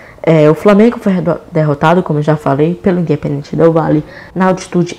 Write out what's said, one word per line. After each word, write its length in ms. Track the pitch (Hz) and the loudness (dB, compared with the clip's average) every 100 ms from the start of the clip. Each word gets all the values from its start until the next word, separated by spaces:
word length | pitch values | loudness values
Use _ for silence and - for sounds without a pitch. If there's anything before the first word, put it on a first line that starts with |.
| - - | -20 -6
É, 260 | - 160 151 | 0 2 4
o 60 | 156 | 2
Flamengo 420 | 208 202 233 233 | 2 4 4 2
foi 160 | 202 | -2
redo-, 260 | 185 165 - - | -2 -2 -6 -6
derrotado, 500 | 165 151 143 160 180 | -4 -2 0 0 0
como 160 | 175 151 | 0 -2
eu 60 | |
já 120 | 151 151 | -2 -2
falei, 380 | 143 139 160 | -2 0 0
pelo 260 | 175 196 180 | -2 -2 -2
Independente 560 | 160 143 151 143 - 156 | -2 -4 -4 -8 -6 0
Del 160 | 165 | 2
Valle, 320 | 160 156 151 - - - | 2 0 -2 -4 -14 -10
na 140 | 175 185 | -2 0
altitude 500 | 185 - 180 175 | -2 -4 -2 -2